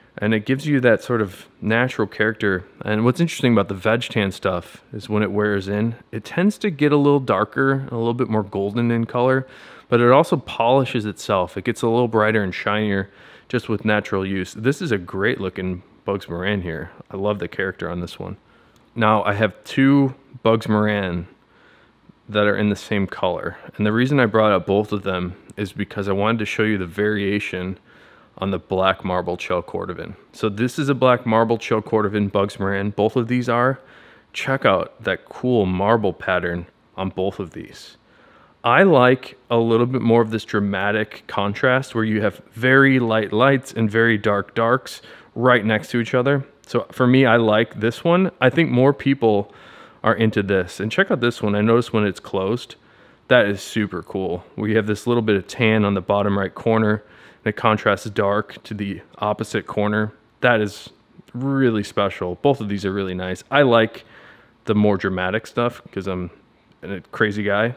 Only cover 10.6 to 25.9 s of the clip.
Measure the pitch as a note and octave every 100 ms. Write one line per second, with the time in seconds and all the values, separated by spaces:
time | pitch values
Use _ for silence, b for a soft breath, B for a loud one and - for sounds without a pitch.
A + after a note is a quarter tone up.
10.6 | A#2 C3+ B2+ B2 G#2 - - G2 F2+ G2
11.6 | G#2+ A2 A#2 A#2 A#2+ A2+ G#2+ A2 F#2+ -
12.6 | G#2 G#2+ G#2+ G2 F#2+ B B B B B2
13.6 | - G#2+ G#2+ G#2 - G2 F#2+ F#2+ F#2 -
14.6 | A#2 D3 E3+ G2+ F2 F#2+ G#2+ - F#2+ F#2
15.6 | F#2 F2+ - _ - G2 - F2 F#2+ G2+
16.6 | F2 D#2+ D#2+ - - G2 G2+ G2+ F2+ -
17.6 | F#2+ - E2+ F2 E2+ - F#2 G2+ b b
18.6 | b b b A#2 A2 G#2+ G2+ G2+ G#2+ -
19.6 | - - C3+ C#3+ C3+ - _ - A2+ A2+
20.6 | - G#2+ G#2+ G#2 F#2+ F2 F2+ b b b
21.6 | b b b b b _ - G#2 G#2 G2+
22.6 | G#2 G2+ - G#2 F#2+ - F#2 E2 - -
23.6 | B - G#2 A2 C3 C#3+ A#2 A2 G#2+ F#2+
24.6 | F2 G2+ G#2 G#2 F#2+ F2+ F2+ F#2 - -
25.6 | G2+ G2+ G2